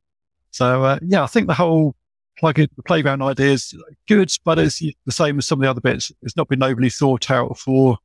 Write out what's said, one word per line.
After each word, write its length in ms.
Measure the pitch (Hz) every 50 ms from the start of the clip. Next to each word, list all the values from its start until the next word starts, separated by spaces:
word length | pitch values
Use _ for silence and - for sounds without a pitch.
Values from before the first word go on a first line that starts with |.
| _ _ _ _ _ _ _ _ _ _
So, 320 | - - 131 123 127 131 131
uh, 160 | 135 139 - 160
yeah, 200 | 175 196 185 160
I 40 |
think 200 | - - 233 196
the 80 | - 156
whole 400 | 120 180 165 160 160 156 147 - - _ _ _ _ _ _ _ - -
plugin, 260 | 160 143 156 151 143 -
the 80 | - -
Playground 380 | - 180 160 135 139 135 135
idea 320 | 135 139 135 135 135 139 139
is 220 | 120 - - - - - - - _ _ -
good, 240 | 214 208 190 - - - -
but 120 | 175 160 160
it's 200 | 156 156 - -
the 340 | 165 151 - _ _ 139 120
same 240 | - 147 147 147
as 100 | 139 123
some 140 | - 165 135
of 40 | 135
the 60 | 135
other 120 | 131 120 -
bits. 280 | - - 101 - - - _ -
It's 140 | 127 -
not 120 | 170 156 -
been 140 | 143 131 131
overly 280 | 131 131 117 127 123
thought 400 | - - 151 139 131 117 - -
out 280 | 131 123 120 - 123 -
for 400 | - - 131 131 135 131 120 -